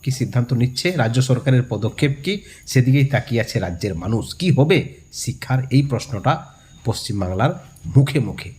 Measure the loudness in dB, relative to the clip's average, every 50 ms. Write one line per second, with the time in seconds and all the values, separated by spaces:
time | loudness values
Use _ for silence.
0 | -4 -4 -4 -2 -4 -2 0 -2 0 0 0 0 0 0 -2 -2 -4 -2 0 0
1 | 0 0 2 0 2 2 2 2 4 2 2 2 2 0 -4 -2 -2 -4 -2 0
2 | 0 0 0 -2 -4 -6 -6 -6 -8 -14 -20 -20 -14 0 2 4 4 6 6 4
3 | 4 4 2 -2 -2 0 0 0 0 0 -2 -4 -2 -2 -6 -4 -4 -4 -4 -4
4 | -2 -2 -2 -2 -2 -4 -8 -2 0 2 4 4 4 4 4 2 0 -2 -10 -18
5 | -20 _ -14 -10 -8 -8 -8 -8 -6 -4 -2 -2 -2 2 2 2 2 2 -2 -4
6 | -4 -6 -10 -4 0 0 -2 -2 -4 -16 -20 _ -20 -20 -20 -8 -4 -4 -4 -4
7 | -6 -6 -4 -4 -4 -4 -2 0 0 0 0 -4 -12 -20 -20 -14 -14 2 4 4
8 | 4 4 2 -2 -2 -2 -6 -10 -12 -14 -16